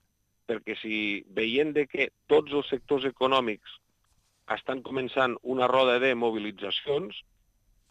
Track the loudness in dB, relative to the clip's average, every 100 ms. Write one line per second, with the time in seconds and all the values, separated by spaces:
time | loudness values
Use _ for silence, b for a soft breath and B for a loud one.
0 | _ _ _ _ -6 -6 -6 -8 -6 -4
1 | -2 -4 -6 -4 0 0 0 0 -2 -2
2 | -4 -6 2 4 4 -2 -2 -6 -2 -2
3 | -2 0 2 2 2 -6 -12 -20 _ _
4 | _ _ _ _ -6 -6 -4 -8 -6 -6
5 | -4 0 0 -2 -4 0 4 6 4 4
6 | 2 2 0 0 -4 -8 -6 -6 -2 -4
7 | -4 -12 -20 _ _ _ _ _ _